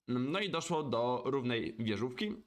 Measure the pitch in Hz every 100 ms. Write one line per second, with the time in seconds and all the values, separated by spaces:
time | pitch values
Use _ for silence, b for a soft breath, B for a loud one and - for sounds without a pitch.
0 | - 123 131 190 202 165 160 156 143 113
1 | 123 123 131 135 123 117 82 - 110 101
2 | 127 123 214 -